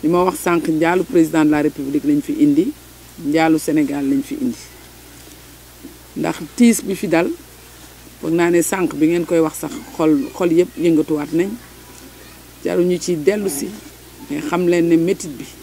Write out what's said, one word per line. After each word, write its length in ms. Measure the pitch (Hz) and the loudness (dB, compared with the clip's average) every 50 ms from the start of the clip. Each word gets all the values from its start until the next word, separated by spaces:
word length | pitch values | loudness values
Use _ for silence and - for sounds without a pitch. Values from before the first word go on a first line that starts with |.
| - | 2
Li 60 | 156 | 2
ma 140 | 175 175 180 | 2 2 2
wax 140 | 185 - - | 0 -2 -2
sànq, 280 | - 180 175 165 147 165 | -2 0 0 0 0 0
njaalu 340 | 160 156 165 165 180 185 175 | 0 2 2 2 2 0 0
président 420 | - - 170 160 156 156 160 156 | 2 2 2 2 4 2 2 4
de 60 | 151 | 4
la 100 | 151 147 | 4 4
République 420 | 147 151 143 151 139 135 139 147 135 | 2 0 -2 -2 -8 -4 -4 -2 0
lañ 160 | 147 147 147 | 2 0 0
fi 120 | - - 147 - | 0 -2 0 2
indi, 320 | 147 147 143 151 190 269 302 - - - - - - - - - 170 | 4 4 4 4 2 0 -4 -8 -20 -20 -20 -20 -20 -20 -20 -8 -4
njaalu 320 | 143 147 165 160 160 156 156 | 0 0 2 4 4 2 2
Sénégal 460 | - - 147 156 147 135 143 143 139 135 | 0 0 0 0 0 0 -2 -2 -2 0
lañ 120 | 139 139 139 | 0 0 -2
fi 120 | - - - | -4 -6 -4
indi. 160 | 131 127 - - - - - - - - - - - - - - - - - - - - - - - - - - - - - - - - - | -4 -4 -4 -6 -14 -20 -20 -20 -20 -20 -20 -20 -20 -20 -20 -20 -20 -20 -20 -20 -20 -20 -20 -20 -20 -20 -20 -20 -20 -20 -20 -20 -20 -14 -8
Ndax 180 | - - - - - 165 151 - | -6 -4 -4 -4 -6 -10 -14 2
tiis 220 | - 240 233 220 - - | 6 6 6 6 4 -2
bi 120 | - 196 | -6 -6
fi 120 | 180 - | -4 -2
dal, 220 | 180 175 165 175 220 339 - - - - - - - - - - - - - - - - - | 2 2 2 2 0 -4 -8 -14 -20 -20 -20 -20 -20 -20 -20 -20 -20 -20 -20 -20 -20 -18 -10
foog 120 | - 160 165 | -4 -2 0
naa 160 | 175 170 170 | 2 2 2
ne 100 | 175 170 | 2 2
sànq 320 | 160 - 202 190 180 147 - | 2 0 -2 -2 -4 -4 -2
bi 120 | 139 156 | 0 0
ngeen 180 | 160 170 175 165 | 0 0 -2 -2
koy 140 | - 175 165 | 0 0 0
wax 160 | 160 156 - - | 0 0 -2 -8
sax, 100 | - 143 - - - - - | -10 -10 -10 -12 -14 -16 -4
xol, 160 | - 160 156 151 139 127 - - | 0 2 2 2 2 0 -6 -6
xol 160 | - 185 175 | -2 0 2
yëpp 260 | 160 170 180 - - | 2 2 2 0 -2
yëngatuwaat 540 | - 165 170 165 151 156 - 156 147 147 151 - | -2 0 2 2 2 2 0 -2 -4 -4 -4 -2
nañ. 160 | 165 185 202 226 240 - - - - - - - - - - - - - - - - - - - - - | -2 -2 -2 -4 -12 -14 -20 -20 -20 -20 -20 -20 -20 -20 -20 -20 -20 -20 -20 -20 -20 -20 -20 -20 -10 -6
Jaru 200 | 147 175 180 175 | -2 0 0 2
ñu 120 | 180 180 170 | 0 0 -2
ci 160 | - - 180 | -2 -4 -4
dellu 340 | 156 147 190 208 214 202 185 | 0 0 0 0 0 -2 -4
si, 180 | 143 139 - - 208 214 - - - - - - - - 127 123 | -4 -6 -8 -8 -10 -14 -18 -20 -20 -20 -20 -20 -20 -20 -12 -8
mais 120 | 143 147 | -8 -6
xam 260 | 143 - 180 180 180 | -4 -4 -2 0 2
leen 200 | 170 175 175 170 | 2 2 2 2
ne 80 | 170 165 | 4 4
métit 320 | 160 165 180 196 - - 160 139 | 2 2 0 -2 -4 -6 -12 -12
bi 80 | - - - - - | -12 -14 -16 -16 -20